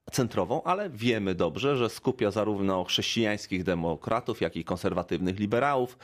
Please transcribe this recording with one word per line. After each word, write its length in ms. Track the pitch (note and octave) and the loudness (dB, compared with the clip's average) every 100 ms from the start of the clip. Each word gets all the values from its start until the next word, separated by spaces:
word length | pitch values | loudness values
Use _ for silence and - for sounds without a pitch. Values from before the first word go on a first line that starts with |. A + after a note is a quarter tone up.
| - | -6
centrową, 520 | - A#2+ G#2 F2+ D3 | -2 0 0 0 -2
ale 260 | F3 F#3+ G3+ | -2 -2 -4
wiemy 460 | A2 A#2+ A2 F#2+ F2 | -2 0 2 2 2
dobrze, 420 | E2+ F2 C#3 C3+ | 0 2 0 2
że 120 | A2+ | 0
skupia 420 | - C3+ - G#2+ | 0 -2 2 0
zarówno 520 | G#2+ G#2 G2 G2 F#2 | 2 0 2 2 0
chrześcijańskich 800 | F2+ - - A#2 G#2+ G#2 - F#2 | 0 -2 0 0 0 0 -4 -2
demokratów, 800 | F2+ E2+ E2+ D#2 A2 A2+ - - | 0 0 0 -2 0 -2 -2 -2
jak 140 | E2 E2 | -2 -2
i 80 | |
konserwatywnych 760 | D#2+ F2+ G2 F2+ F2 E2 F#2 G2 | -4 -2 0 0 -2 -2 0 0
liberałów, 580 | G#2 A#2 C#3+ C3+ B2 - | 0 2 2 2 0 -6